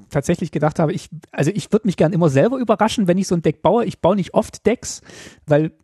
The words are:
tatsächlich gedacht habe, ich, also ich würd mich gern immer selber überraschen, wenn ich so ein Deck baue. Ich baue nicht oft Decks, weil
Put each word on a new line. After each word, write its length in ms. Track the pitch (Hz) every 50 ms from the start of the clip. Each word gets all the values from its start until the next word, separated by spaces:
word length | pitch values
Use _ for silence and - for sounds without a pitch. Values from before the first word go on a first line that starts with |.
| - _
tatsächlich 420 | - 147 - - 180 - 185 156
gedacht 260 | - 160 151 151 - -
habe, 140 | 165 147
ich, 160 | - 143 - - - 156 - _
also 180 | - - 151 151 202
ich 180 | 208 - -
würd 140 | - 214 -
mich 100 | 202 165
gern 160 | - 185 156
immer 160 | - 160 175 156
selber 300 | 131 135 147 233 269 -
überraschen, 500 | 240 208 220 - 208 220 - - 202 175
wenn 80 | 175
ich 100 | 196 190
so 80 | - 190
ein 60 | 170
Deck 220 | - 165 147 -
baue. 240 | - 160 196 240 226
Ich 140 | 190 - -
baue 140 | - 165 202
nicht 200 | 202 165 - -
oft 320 | - 220 - - - _
Decks, 340 | 202 233 - - - - - _ - - - - - - _ _
weil 260 | - 147 147 156 160 - _